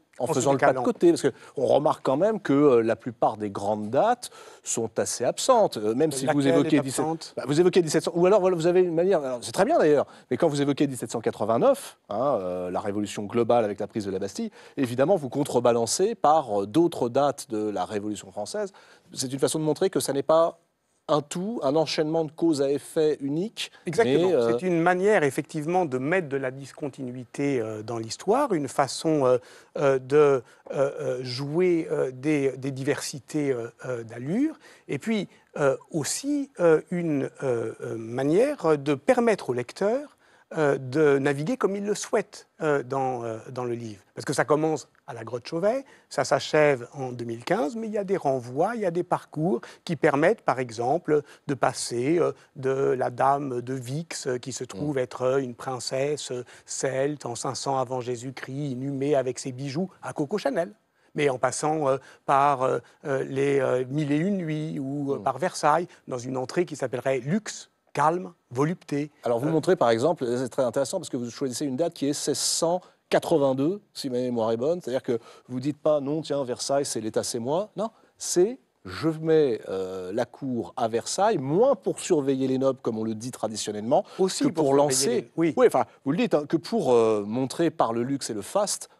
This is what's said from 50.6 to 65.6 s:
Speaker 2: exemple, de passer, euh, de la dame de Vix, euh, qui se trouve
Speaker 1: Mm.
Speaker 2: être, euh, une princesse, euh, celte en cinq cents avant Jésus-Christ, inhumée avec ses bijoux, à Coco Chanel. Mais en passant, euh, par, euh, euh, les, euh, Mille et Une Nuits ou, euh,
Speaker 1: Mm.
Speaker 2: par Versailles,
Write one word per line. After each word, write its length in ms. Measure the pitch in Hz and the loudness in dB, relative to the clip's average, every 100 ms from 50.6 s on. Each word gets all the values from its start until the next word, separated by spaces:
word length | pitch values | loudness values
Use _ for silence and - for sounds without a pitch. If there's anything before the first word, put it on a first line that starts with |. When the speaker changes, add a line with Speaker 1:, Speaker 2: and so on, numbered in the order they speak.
Speaker 2:
exemple, 640 | 127 110 120 165 - 151 - - - | -4 -4 -2 -2 0 0 0 -8 -6
de 60 | |
passer, 640 | 135 139 - - 120 131 170 | 0 0 -2 -4 -2 0 2
euh, 100 | 135 - _ | 0 -2 _
de 160 | 143 131 | -6 -2
la 400 | 135 139 127 123 | 0 2 0 -2
dame 500 | 120 135 143 143 123 | 2 2 2 0 -6
de 140 | 120 | -6
Vix, 540 | 131 120 147 165 - 139 | -8 -6 -8 -8 -8 -4
euh, 100 | 127 | -4
qui 140 | 135 | -6
se 100 | - | -10
trouve 320 | 131 98 147 | -10 -6 -4
Speaker 1:
Mm. 40 | 135 | -2
Speaker 2:
être, 240 | 123 - | -4 -2
euh, 160 | 127 135 | 0 0
une 180 | 127 117 | -2 -6
princesse, 720 | - 123 - 135 143 147 - | -8 -8 -4 -2 -2 -4 -6
euh, 140 | 123 120 - | -10 -10 -18
celte 640 | - - 139 131 143 147 120 | -12 -6 -4 -2 -2 -4 -8
en 80 | |
cinq 220 | 113 147 120 | -8 -6 -6
cents 200 | 143 135 | -2 -2
avant 240 | 123 131 | -2 -4
Jésus-Christ, 680 | 120 120 131 131 - 135 147 | -4 -6 -8 -12 -10 -6 -6
inhumée 460 | 123 139 139 139 143 | -6 -6 -4 0 2
avec 240 | 131 127 | 0 -4
ses 100 | 139 | -8
bijoux, 400 | 127 139 135 185 - | -8 -6 -4 -6 -8
à 120 | 131 | -10
Coco 260 | - 143 208 | -6 -4 -2
Chanel. 340 | 277 214 190 - _ _ _ - | -2 -2 -4 -8 _ _ _ -2
Mais 120 | 143 | 0
en 100 | 127 | 2
passant, 500 | 127 - 151 160 139 | -2 0 -2 0 0
euh, 80 | 131 - - | 0 -4 -8
par, 380 | - 139 143 135 | 0 4 4 4
euh, 160 | 131 131 - _ | 0 0 -6 _
euh, 200 | - 135 | -4 -4
les, 340 | 139 135 139 139 | -2 -2 0 2
euh, 260 | 127 127 127 | 2 0 -2
Mille 220 | 147 143 | -2 0
et 40 | 147 | 0
Une 180 | 185 196 | 0 -2
Nuits 420 | 160 151 156 160 | -4 -6 -6 -6
ou, 340 | 135 147 139 | -6 -4 -4
euh, 60 | 131 | -2
Speaker 1:
Mm. 40 | |
Speaker 2:
par 140 | 104 123 | -4 -2
Versailles, 500 | 180 - | -4 0